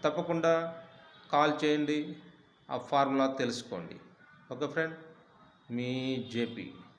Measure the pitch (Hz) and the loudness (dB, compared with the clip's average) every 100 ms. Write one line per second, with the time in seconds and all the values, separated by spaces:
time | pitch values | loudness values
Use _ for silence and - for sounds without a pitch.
0 | 151 156 170 165 165 165 165 - - - | 0 0 -2 2 4 4 2 -8 -16 -20
1 | - - - 147 151 147 151 151 147 151 | -20 -20 0 4 4 4 2 2 2 0
2 | 151 - - - - _ _ 131 - 143 | -2 -10 -16 -20 -20 _ _ -6 0 2
3 | 139 135 135 135 120 117 - 90 85 90 | 4 4 2 2 -2 -2 -6 -8 -10 -14
4 | - - - - - 131 143 160 160 165 | -20 -20 -20 -20 -14 -6 -4 -2 -2 -4
5 | - - - - - _ _ 120 123 127 | -16 -20 -20 -20 -20 _ _ -6 -4 -4
6 | 131 131 - 113 117 - 80 - - | -2 -4 -4 -4 -4 -4 -12 -14 -20